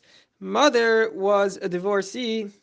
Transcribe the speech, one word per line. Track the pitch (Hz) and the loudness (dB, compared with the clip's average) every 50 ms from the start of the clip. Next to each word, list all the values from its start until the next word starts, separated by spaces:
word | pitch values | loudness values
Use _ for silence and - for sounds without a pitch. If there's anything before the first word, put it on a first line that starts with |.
| _ _ _ _ _ _ _ _ | _ _ _ _ _ _ _ _
mother | 190 190 196 226 277 294 233 233 233 226 226 220 220 220 - | -10 -4 0 2 2 4 4 4 2 4 4 2 2 0 -2
was | 196 190 202 208 202 202 196 190 - | -2 0 2 2 2 2 0 -2 -6
a | 190 190 | -6 -6
divorcee, | 175 175 180 202 202 196 190 196 - 240 247 226 220 226 208 202 - _ | -4 -4 -2 0 0 0 -2 -4 -8 -6 -4 -4 -4 -4 -6 -8 -14 _